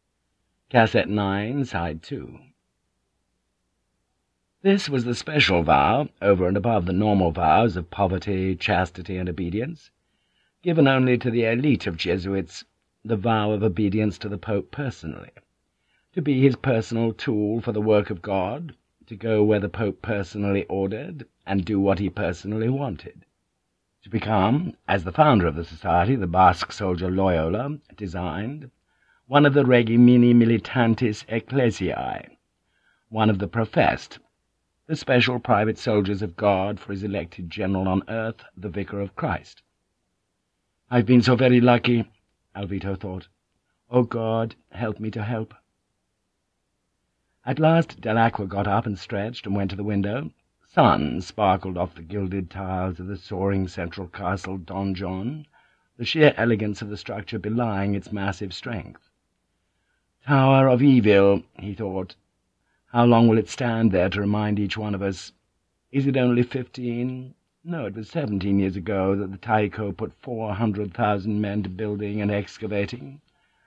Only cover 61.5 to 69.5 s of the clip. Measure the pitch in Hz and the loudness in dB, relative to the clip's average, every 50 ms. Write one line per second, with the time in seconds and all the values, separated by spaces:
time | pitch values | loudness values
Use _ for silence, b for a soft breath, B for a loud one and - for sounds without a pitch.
61.5 | _ - 92 104 98 - 110 95 92 95 92 - - _ _ _ _ _ _ _ | _ -14 -12 -10 -8 -8 -8 -6 -6 -8 -8 -10 -12 _ _ _ _ _ _ _
62.5 | _ _ _ _ _ _ _ _ - 120 120 120 117 117 117 113 110 113 101 - | _ _ _ _ _ _ _ _ 2 4 6 6 6 6 6 6 4 4 0 -2
63.5 | - - 127 120 113 113 113 107 92 90 90 95 92 104 101 104 104 107 104 104 | -4 -6 -4 -2 -2 2 2 2 4 2 0 0 0 -2 -2 -2 -2 -2 -2 -2
64.5 | 104 104 104 95 - 113 107 104 101 95 98 98 95 - - - _ _ _ _ | -2 -2 -2 -4 -4 -6 -6 -6 -6 -4 -4 -4 -6 -6 -12 -20 _ _ _ _
65.5 | _ _ _ _ _ _ _ _ - 139 139 139 131 131 123 123 120 120 123 - | _ _ _ _ _ _ _ _ -4 -2 -2 0 0 2 2 2 4 2 0 0
66.5 | - 131 123 - - 127 123 120 117 120 123 127 127 127 127 131 - _ _ _ | -2 -8 -10 -10 -12 -10 -8 -6 -6 -6 -6 -6 -8 -10 -14 -16 -20 _ _ _
67.5 | _ _ - 170 170 160 117 101 98 113 104 - - 170 139 107 104 95 92 101 | _ _ -12 -10 -8 -8 -8 -8 -8 -10 -12 -8 -6 -6 -4 -2 -4 -2 -2 0
68.5 | 98 98 95 95 87 98 82 104 98 95 92 98 98 98 101 95 98 - - 117 | 0 0 0 0 -2 -4 -6 -4 -2 0 0 0 0 -2 -2 -8 -10 -10 -4 0